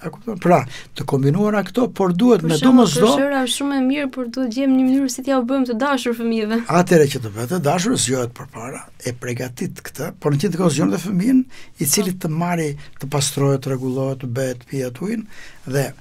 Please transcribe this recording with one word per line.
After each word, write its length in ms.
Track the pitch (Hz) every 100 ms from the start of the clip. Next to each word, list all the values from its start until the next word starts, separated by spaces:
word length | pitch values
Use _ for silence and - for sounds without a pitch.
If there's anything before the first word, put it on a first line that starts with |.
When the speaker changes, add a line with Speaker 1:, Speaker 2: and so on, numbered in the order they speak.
Speaker 1:
A 80 | 165
kupton? 300 | - - 220
Pra, 240 | 170 165 120 - - -
të 80 |
kombinuara 560 | - 139 139 170 208 214
këto, 280 | 190 - 240
por 200 | - 190
duhet 260 | 175 247 214
Speaker 2:
Për 80 | 160
Speaker 1:
me 60 | 156
Speaker 2:
shembull, 300 | 254 247 220
Speaker 1:
domosdo- 240 | 147 220
Speaker 2:
kreshëra 300 | 277 277 277
është 120 | 254 -
shumë 160 | 277 277
e 60 |
mirë, 260 | 254 285 277
por 120 | 262 240
duhet 220 | 240 262
gjejmë 200 | 226 277 262
një 80 | 262
mënyrë 240 | 269 269
si 120 | -
t'ja 160 | 262 269
u 60 |
bëjmë 220 | 233 269 247
të 60 | 226
dashur 360 | 277 269 247
fëmijëve. 440 | 233 233 226 214 226 233
Speaker 1:
Atëherë 400 | 175 185 170 143
që 60 | 127
të 100 | 113
bëhet 140 | 101 120
të 80 | 180
dashur, 320 | 143 175 196
zgjohet 400 | 262 120 131 120
përpara, 480 | - 143 113 117 - - -
e 80 | -
përgatit 720 | 123 123 120 127 123 180 -
këtë, 300 | - - 147 -
por 140 | 151
në 60 | 143
qendër 160 | 202 175
kohë 140 | 180
zgjon 200 | 143 190
dhe 100 | 196
fëmijën, 400 | 180 185 214 262 254 - - -
i 40 | 170
cili 260 | 214 185
të 160 | 185 170
marri, 460 | 156 175 175 156 143 - -
të 80 | 135
pastrohet, 500 | 143 143 - 139 135
të 140 | 135
rregullohet, 440 | 131 131 127 135 131
të 80 | 131
bëhet, 240 | 120 135 123
të 80 | -
pihet 300 | 139 127 120
ujin, 240 | 190 226 220 - - - -
dhe 260 | 135 131 -